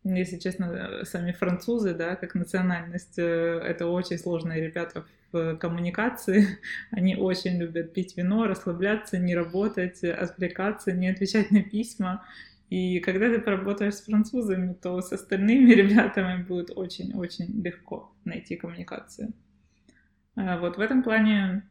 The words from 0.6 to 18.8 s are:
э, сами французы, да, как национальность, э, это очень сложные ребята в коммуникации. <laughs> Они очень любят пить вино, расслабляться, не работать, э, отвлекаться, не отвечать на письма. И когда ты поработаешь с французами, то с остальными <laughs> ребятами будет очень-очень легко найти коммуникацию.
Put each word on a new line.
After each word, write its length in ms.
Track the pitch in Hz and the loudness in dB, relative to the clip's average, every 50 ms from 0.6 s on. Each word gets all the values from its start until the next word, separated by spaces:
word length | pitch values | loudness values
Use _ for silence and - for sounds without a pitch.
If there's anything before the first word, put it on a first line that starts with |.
| 185 | -6
э, 400 | 175 170 185 185 190 - - - | -6 -6 -8 -8 -8 -8 -10 -10
сами 280 | - - 180 175 175 175 | -8 -8 -6 -4 -4 -4
французы, 640 | - - 185 180 180 - - 233 240 214 190 170 | -2 -2 -2 -2 -2 -2 -2 -2 0 0 -2 -2
да, 220 | 165 165 170 180 | -2 -4 -4 -4
как 180 | 180 - 175 - | -6 -8 -6 -4
национальность, 840 | 180 175 - - 190 185 180 180 170 170 170 170 175 - _ - - | -4 -4 -2 -2 0 0 0 0 -2 -4 -8 -10 -10 -10 _ -4 -2
э, 40 | 170 170 170 165 165 170 170 165 165 | 0 0 0 0 0 0 -2 -2 -2
это 220 | - 165 160 170 170 | -4 -4 -2 -2 -2
очень 300 | 175 180 185 - 180 165 | 0 -2 -2 -2 -6 -6
сложные 420 | - 180 175 165 160 165 160 160 160 | -4 -4 -4 -2 -4 -4 -4 -4 -4
ребята 420 | 160 160 175 165 165 - 165 156 _ _ _ _ _ - | -4 -4 -6 -8 -6 -8 -14 -14 _ _ _ _ _ -4
в 240 | 170 165 160 160 | -2 -2 -2 -4
коммуникации. 880 | 160 - 170 170 175 175 175 175 - 214 247 254 - - - 185 208 202 190 - - - - | -4 -4 -4 -4 -2 -4 -4 -2 -2 -2 -2 -2 -4 -2 2 4 6 4 4 2 -6 -12 -12
<laughs> 200 | - - - - | -12 -12 -10 -8
Они 260 | - 208 180 185 185 | -4 0 2 2 2
очень 420 | 196 196 185 180 180 - 185 180 175 | 2 0 0 -2 -2 -2 -2 -2 -2
любят 340 | 170 165 165 170 165 165 - | -2 -4 -4 -6 -6 -4 -4
пить 240 | 190 185 185 - | -6 -6 -6 -6
вино, 300 | - 180 180 202 220 226 | -4 -2 0 2 2 2
расслабляться, 720 | 214 190 185 - 190 170 170 185 202 214 214 214 - - 180 | 0 -2 -2 -4 -6 -4 -2 0 0 0 -2 -4 -4 -4 -2
не 160 | 180 180 175 | 0 2 2
работать, 720 | 175 170 165 170 190 202 214 208 - 180 180 180 - - | 0 0 -2 -2 0 0 0 0 -2 -4 -4 -4 -4 -4
э, 80 | 170 170 | -4 -2
отвлекаться, 800 | - 185 175 - - 185 170 - - 185 202 214 - - - 185 | -2 -4 -6 -4 -4 -4 -4 -4 -2 -4 -4 -4 -4 -4 -4 -2
не 160 | 180 180 185 | 0 0 0
отвечать 420 | 190 185 196 196 - 220 202 - | 0 0 -2 0 2 2 2 6
на 120 | 208 208 196 | 4 4 4
письма. 600 | - - 208 226 226 - - 190 180 185 202 - - - - - - _ _ _ _ | 4 -4 -4 -4 -4 -6 -6 -4 -4 -4 -8 -10 -16 -20 -20 -20 -20 _ _ _ _
И 300 | 185 185 185 185 180 175 | -4 -2 0 0 -2 0
когда 280 | 175 - 185 190 214 240 | 0 0 0 2 2 2
ты 100 | 233 226 | 2 2
поработаешь 540 | 226 220 196 190 190 196 202 202 208 208 202 | 0 0 -2 -2 -2 -4 -2 -2 -2 -2 -2
с 100 | - - | -4 -6
французами, 680 | - 214 208 214 - - 247 233 208 190 185 180 185 180 | 0 2 2 2 2 0 -4 -2 0 -2 -2 -2 -4 -4
то 260 | - - 180 180 180 | -6 -6 -4 -4 -4
с 120 | 180 - - | -4 -6 -8
остальными 580 | 196 - - 196 190 196 208 233 277 262 240 | -8 -4 -4 -2 2 4 4 8 10 12 12
<laughs> 120 | 233 202 196 | 12 12 10
ребятами 600 | 202 202 240 - - - - 190 185 180 180 180 | 8 8 6 6 6 2 0 0 0 -2 -4 -4
будет 280 | 180 180 175 170 - - | -4 -4 -4 -4 -6 -8
очень-очень 840 | - 185 180 - - 190 185 - - 175 170 - - 170 175 208 214 180 | -8 -8 -8 -8 -8 -8 -6 -6 -6 -6 -6 -6 -8 -8 -6 -4 -4 -4
легко 500 | 175 175 - _ - - - - - _ _ _ | -4 -6 -8 _ -14 -14 -14 -14 -16 _ _ _
найти 320 | - 170 170 - - 170 | -10 -10 -10 -10 -10 -10
коммуникацию. 760 | 170 - 170 170 175 | -10 -10 -12 -12 -12